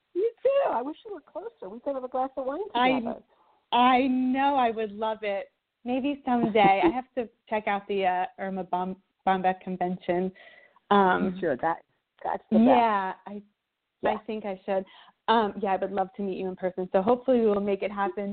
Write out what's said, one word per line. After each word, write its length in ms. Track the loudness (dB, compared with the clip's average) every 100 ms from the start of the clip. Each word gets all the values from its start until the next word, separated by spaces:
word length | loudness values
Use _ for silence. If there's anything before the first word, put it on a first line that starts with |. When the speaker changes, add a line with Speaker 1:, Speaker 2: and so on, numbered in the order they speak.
| _
Speaker 1:
You 160 | -4 -4 0
too. 280 | 0 2 0
I 100 | -2
wish 140 | -4 -10 -14
you 80 |
were 60 | -16
closer. 480 | -14 -14 -14 -14 -14
We 60 | -10
could 140 | -8
have 100 | -6
a 40 | -6
glass 220 | -4 -4 -4
of 100 | -6
wine 120 | -6 -4
Speaker 2:
I, 180 | 0 2 2
Speaker 1:
together. 240 | -2 -8 -14 _ _ _ _
Speaker 2:
I 340 | 4 6 4 2
know. 480 | 2 0 2 2 2
I 140 | 0
would 220 | 0 -6
love 260 | -6 -6 -4
it. 280 | -4 -4 -6 _ _ _
Maybe 360 | -4 -2 -2 -4 0
someday. 560 | 0 2 4 4 6
I 40 | 2
have 160 | 0 -4 -8
to 120 | -8 _ _
check 180 | -4 -2
out 180 | -6 -4
the, 160 | -2 0
uh, 180 | 0 -4 -6
Erma 260 | -8 -6
Bom-, 320 | -6 -4 -6 -8 _ _ 0
Bombeck 340 | 2 0 -2
convention. 720 | -6 -4 -4 -4 -2 -2 -2 -6 -18 -20 _ _ _
Um, 440 | 4 4 4 0
Speaker 1:
You 60 | -2
should. 200 | -2 -2
That, 180 | -2 -4 -8 _ _ _
that's 180 | -8 -8 0
the 80 | 4
best. 80 | 6
Speaker 2:
yeah, 460 | 6 4 0 -2 -8 -12
I, 160 | -16 -16 _ _ _ _ _
Speaker 1:
Yeah. 80 | -4
Speaker 2:
I 40 | -4 -6
think 180 | -8
I 160 | -8 -8 -4
should. 180 | -4 -4 -12 -20 _ 0
Um, 260 | 2 2 -2
yeah, 120 | -2
I 20 | -2
would 160 | -2
love 160 | -4 -4 -4
to 60 |
meet 160 | -6 -4
you 100 | -6
in 80 | -6
person. 320 | -6 -6 -2
So 100 | 0
hopefully 380 | 2 2 2 4
we 60 | 4
will 140 | 2
make 220 | 0 -2
it 100 | -4
happen 400 | -4 -4 -4 -8